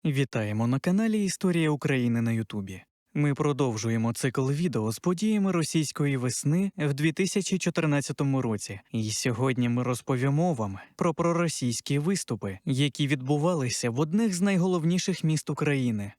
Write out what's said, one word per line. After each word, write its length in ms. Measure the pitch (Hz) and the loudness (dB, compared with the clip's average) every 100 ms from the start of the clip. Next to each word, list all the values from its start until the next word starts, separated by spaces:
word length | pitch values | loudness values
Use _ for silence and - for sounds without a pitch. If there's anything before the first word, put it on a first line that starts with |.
| 165 | 0
Вітаємо 560 | 135 139 120 107 107 117 | 0 0 0 -2 0 0
на 120 | 127 | 0
каналі 460 | - 190 226 214 196 | 2 2 2 0 -2
Історія 440 | - 190 170 160 | 0 0 2 2
України 520 | 147 147 135 120 117 | 0 0 0 2 2
на 100 | 117 | 0
Ютубі. 500 | 113 110 104 95 92 - _ _ | -2 -2 -6 -8 -12 -16 _ _
Ми 200 | - 147 | 0 0
продовжуємо 800 | 135 151 139 135 107 113 113 113 | 2 0 2 0 0 0 0 0
цикл 380 | 113 135 - 131 | 0 -2 0 0
відео 400 | 143 175 117 107 | 0 0 0 -2
з 80 | 113 | -2
подіями 520 | 180 180 214 214 196 | -2 0 0 2 2
російської 680 | 170 156 165 147 - 147 135 | 0 0 0 -2 0 0 2
весни 540 | 123 - 143 165 196 - | 0 0 0 2 0 0
в 160 | 147 | -2
дві 180 | 139 160 | 2 0
тисячі 460 | 151 190 202 185 190 | 0 0 0 0 0
чотирнадцятому 840 | - 170 160 143 - - 143 135 | 0 0 2 2 0 -2 0 2
році. 380 | 127 104 - 101 _ | 0 -2 -6 -12 _
І 200 | 113 107 | -4 -2
сьогодні 580 | 107 131 113 131 127 120 | -2 -2 0 0 2 2
ми 140 | 120 | 0
розповімо 680 | 123 123 - 131 139 143 180 | 0 -4 -2 0 2 2 2
вам 240 | 135 104 98 - - | 0 -4 -6 -14 -2
про 180 | 170 | -2
проросійські 840 | 156 170 170 175 - 123 113 - 143 | 2 2 2 0 0 -2 -4 -2 0
виступи, 600 | 151 196 - 113 101 95 - | 0 -2 -2 -4 -4 -6 -4
які 420 | 131 143 - 143 | 0 0 0 -2
відбувалися 840 | 135 127 147 160 175 127 - 120 | -2 0 0 2 0 -2 -2 -2
в 100 | 117 | 0
одних 340 | 156 196 226 | 0 2 0
з 80 | 180 | 2
найголовніших 840 | 202 190 185 180 160 180 - 175 | 2 2 2 2 2 0 0 0
міст 260 | 160 156 - | 0 0 -2
України — 600 | 147 151 139 123 107 101 | -2 0 2 0 -2 -6